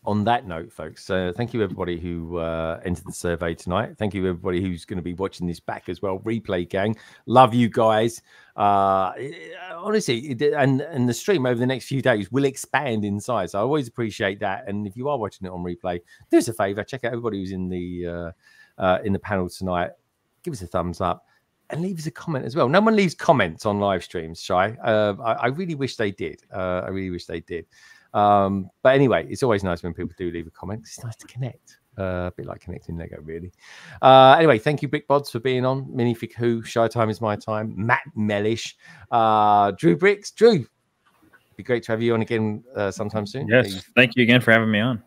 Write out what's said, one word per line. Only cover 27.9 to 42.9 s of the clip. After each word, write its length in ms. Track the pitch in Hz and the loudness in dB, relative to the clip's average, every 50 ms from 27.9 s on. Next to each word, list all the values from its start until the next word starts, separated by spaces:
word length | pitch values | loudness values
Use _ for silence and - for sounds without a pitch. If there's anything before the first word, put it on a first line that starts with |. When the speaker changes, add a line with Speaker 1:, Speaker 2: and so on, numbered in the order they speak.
| - _ _ _ - | -20 _ _ _ 0
Speaker 1:
Um, 580 | 107 104 104 104 101 98 98 98 98 92 92 _ _ _ | 2 4 6 6 6 4 4 2 -2 -4 -6 _ _ _
but 120 | 131 131 | 4 6
anyway, 320 | 139 143 127 101 82 80 69 | 6 6 4 4 2 0 -4
it's 140 | 95 110 - | -6 -2 0
always 220 | 127 110 101 95 | 0 0 0 0
nice 180 | 95 87 82 - | -2 -4 -4 -4
when 100 | 90 85 | -8 -8
people 220 | - 90 82 - | -6 -8 -10 -8
do 140 | _ 95 87 | _ -8 -6
leave 160 | 82 85 82 | -6 -8 -12
a 40 | 80 | -12
comment. 320 | _ - - 92 101 113 117 | _ -16 -12 -10 -10 -12 -12
It's 200 | - - - - | -16 -20 -14 -14
nice 140 | 117 113 | -14 -14
to 100 | _ - | _ -18
connect. 520 | - - 120 131 120 - - _ _ _ _ _ _ _ - | -18 -12 -10 -10 -10 -10 -14 _ _ _ _ _ _ _ -8
Uh, 280 | 95 92 92 90 90 | -6 -6 -4 -4 -6
a 60 | 90 87 | -6 -8
bit 100 | - - | -10 -12
like 140 | - - - | -12 -14 -14
connecting 360 | _ - 90 - _ - 85 | _ -14 -14 -14 _ -12 -12
Lego, 220 | 85 82 82 - 80 76 | -10 -10 -12 -14 -16 -14
really. 300 | 78 80 85 85 92 - _ _ - - - - - - - - | -12 -12 -12 -12 -14 -18 _ _ -20 -20 -20 -20 -20 -10 4 8
Uh, 320 | 135 131 131 131 131 135 | 10 12 12 12 12 10
anyway, 220 | 165 165 156 131 107 | 10 8 6 6 6
thank 240 | - - 151 139 - | 4 0 -2 -2 -2
you, 60 | 139 | -4
Brick 180 | - - - | -4 -4 0
Bods, 240 | _ 139 147 139 - | _ 0 0 0 -2
for 80 | - 120 | -8 -4
being 260 | 117 131 127 127 123 | -2 0 0 0 0
on. 200 | 131 131 135 135 | 0 -2 -2 -6
Minifig 480 | 135 - 131 120 120 120 117 - 107 - | -8 -4 0 0 0 0 -2 -6 -12 -8
Who, 280 | - 120 120 117 113 110 | -2 -2 -2 -2 -2 -6
Shy 260 | - - 117 117 113 | -4 0 2 2 2
Time 200 | - 120 113 110 | 2 0 0 0
is 120 | 107 - | 0 -2
My 160 | 117 107 104 | -2 -2 -2
Time, 360 | 101 - - 110 110 110 113 113 | -2 -4 -6 -4 -4 -4 -6 -6
Matt 260 | - 104 113 123 - - 139 - | -6 2 2 2 2 2 -6 -6
Mellish, 600 | - 107 104 104 101 104 107 117 110 - - - _ _ - - - - - - | -4 -2 0 0 0 0 0 -2 -2 -4 -12 -14 _ _ -20 -20 -20 -12 -2 0
uh, 580 | 120 113 110 110 107 107 104 104 104 101 101 98 | 2 4 4 4 4 6 6 6 6 4 4 2
Drew 240 | - - 165 170 | 2 2 2 2
Bricks. 360 | 147 170 196 208 196 - - - | 4 4 2 2 2 -4 -18 -2
Drew, 340 | - 202 240 233 170 117 - _ _ _ _ _ _ _ _ _ _ _ _ _ _ _ _ _ | 4 6 6 6 4 0 -4 _ _ _ _ _ _ _ _ _ _ _ _ _ _ _ _ _
be 60 | - 98 | -18 -4
great 220 | - 123 117 113 | -2 -2 -2 0
to 80 | - 113 | -2 -4
have 100 | 110 117 | 0 0
you 120 | 117 117 | 2 2
on 80 | 113 113 | 0 0
again, 420 | - 117 113 110 107 107 110 - - - | 0 -2 -2 -2 -2 -4 -6 -12 -12 -6
uh, 160 | 104 104 98 | -4 -4 -4